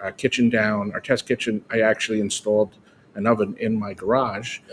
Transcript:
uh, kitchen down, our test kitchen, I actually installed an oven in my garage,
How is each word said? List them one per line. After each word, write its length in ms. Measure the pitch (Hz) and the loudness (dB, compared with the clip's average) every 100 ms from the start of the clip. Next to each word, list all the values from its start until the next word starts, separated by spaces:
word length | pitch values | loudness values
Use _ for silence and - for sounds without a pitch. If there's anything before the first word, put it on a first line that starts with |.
uh, 80 | 98 | -10
kitchen 380 | - 131 - 120 | -2 -2 2 2
down, 420 | 113 107 107 101 | 4 2 0 -4
our 60 | 104 | -4
test 280 | - 123 - | -2 -2 0
kitchen, 360 | 123 - 107 - | -2 -2 -4 -2
I 100 | 113 | 2
actually 380 | 110 107 - 107 | 2 2 0 -2
installed 560 | 101 - - 107 107 - _ _ _ - | -2 -2 2 2 2 -2 _ _ _ -2
an 100 | 104 | 2
oven 280 | 117 101 - | 2 0 -2
in 180 | 113 110 | -2 -2
my 160 | 104 | -2
garage, 680 | 90 92 123 127 101 127 - - | -4 0 2 2 -4 -8 -10 -12